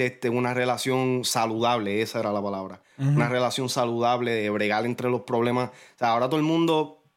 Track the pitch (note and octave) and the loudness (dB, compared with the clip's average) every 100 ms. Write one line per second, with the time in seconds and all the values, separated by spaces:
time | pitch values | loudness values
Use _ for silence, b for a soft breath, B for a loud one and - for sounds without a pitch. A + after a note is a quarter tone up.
0 | B2 B2 A#2+ A#2+ B2 B2 B2 A#2 C3 C3 | -2 -2 -2 0 0 0 0 -2 -2 0
1 | C3 B2+ A2+ A#2+ A2+ A2 A#2 A#2+ G2+ G#2 | 0 0 0 0 0 0 2 2 0 -2
2 | A2 A#2 A2 G#2 G2+ G2 F#2+ F#2 b b | -2 -2 -2 -2 -4 -6 -8 -14 b b
3 | C#3 D3 A#2+ B2 B2 C3+ B2+ C3+ A#2+ A#2 | 2 2 2 2 0 -2 -2 -2 0 2
4 | A#2+ B2 A#2+ A2+ G#2 G#2 G#2 G#2+ A#2+ A#2+ | 2 2 0 0 0 0 0 0 -2 -2
5 | B2 B2 - A#2+ A#2+ B2 A#2+ - - _ | -2 -2 0 0 2 0 -2 -8 -20 _
6 | A#2 A#2 B2+ D#3 D#3 E3 E3 D#3 D3 - | 0 2 2 0 2 2 2 2 0 -8
7 | _ | _